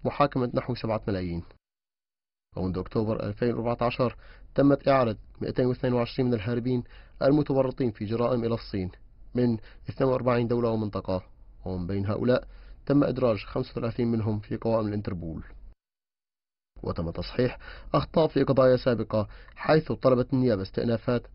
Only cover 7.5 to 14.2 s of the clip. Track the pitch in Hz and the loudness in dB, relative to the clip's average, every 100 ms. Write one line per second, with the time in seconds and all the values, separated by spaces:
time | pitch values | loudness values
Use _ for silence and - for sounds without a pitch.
7.5 | 135 131 - 127 104 104 113 120 123 117 | 2 0 0 -2 -2 -4 0 0 0 0
8.5 | 117 - 104 92 - - - - 127 123 | -2 -4 -4 -4 -8 -20 -20 -6 0 2
9.5 | 110 - - - - 135 127 120 120 117 | 0 -6 -14 -12 0 2 2 2 2 2
10.5 | 120 117 113 107 98 92 92 - - - | 2 2 0 -2 -4 -2 -4 -4 -20 -20
11.5 | - 95 92 87 98 98 104 120 123 - | -14 -6 -4 -2 -2 -2 0 2 2 0
12.5 | - - - - 143 - 127 123 101 - | -18 -20 -16 2 4 4 2 0 0 -2
13.5 | 135 131 - 120 110 117 117 | -6 -4 -4 -4 0 0 2